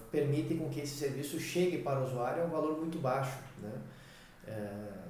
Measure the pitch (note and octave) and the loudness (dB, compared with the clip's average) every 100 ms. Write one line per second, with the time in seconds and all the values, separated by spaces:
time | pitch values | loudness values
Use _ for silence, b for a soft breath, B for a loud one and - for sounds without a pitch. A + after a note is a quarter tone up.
0 | - D3+ C#3 D3 - D#3+ C#3 C#3+ C#3+ - | 0 2 4 4 2 0 0 -2 -4 -2
1 | C#3+ - - E3 - F3 F3+ D#3+ C#3+ C3+ | -2 0 -2 -2 0 4 4 4 2 2
2 | B2+ B2 B2 D#3 E3+ D#3 D3+ D#3 E3 F3 | 2 2 2 2 2 2 2 2 0 0
3 | C3 C3 C3+ - - - G#2 C3+ - B | 2 2 0 -4 -10 -8 -8 -6 -10 B
4 | B B B B - G#2+ G#2 G#2 G#2 F#2 | B B B B -8 -6 -4 -6 -8 -10
5 | - | -12